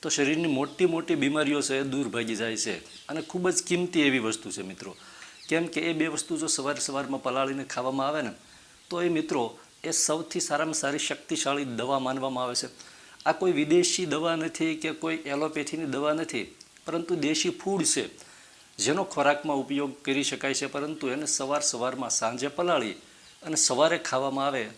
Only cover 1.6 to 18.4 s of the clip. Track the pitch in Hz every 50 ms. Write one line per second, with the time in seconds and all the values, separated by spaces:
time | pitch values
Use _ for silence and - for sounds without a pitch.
1.6 | 139 139 135 135 139 139 131 139 139 117 95 120 117 113 113 104 113 117 113 107
2.6 | - 117 98 82 - - - - - - 143 160 156 - - 185 180 185 175 -
3.6 | - - 180 175 180 175 180 170 147 139 131 131 110 110 110 - - 107 90 101
4.6 | 98 95 92 87 120 101 90 - - - - - - - - - - - 160 165
5.6 | 170 170 165 156 160 170 165 160 151 160 151 151 - - 170 151 151 156 - -
6.6 | 135 139 147 131 - - 139 135 139 127 139 135 - 131 127 131 135 135 135 139
7.6 | 135 - - - 123 131 135 135 135 139 151 156 143 113 92 - - - - -
8.6 | - - - - - - - 175 175 175 170 160 156 - - 143 120 113 - -
9.6 | - - - - - 160 156 - - - 151 160 165 - - 180 170 - 151 147
10.6 | 160 160 156 151 - 139 143 143 - - 151 - - - 165 - - 143 139 143
11.6 | 143 131 120 113 120 127 139 139 131 127 131 135 131 135 131 123 127 123 120 120
12.6 | - 123 - - - - - - - - - - - 147 160 160 185 185 175 143
13.6 | 151 151 160 175 175 175 - - 185 160 139 151 160 170 165 160 156 165 160 -
14.6 | 160 160 156 156 - 156 156 156 - 160 160 160 160 151 139 143 151 156 156 151
15.6 | 147 139 - 156 165 143 131 131 143 151 151 156 165 156 - 123 98 - - -
16.6 | - - - - - - 156 170 170 - 185 170 143 147 156 156 - 180 - -
17.6 | - 190 196 190 160 - - 143 110 87 - - - - - -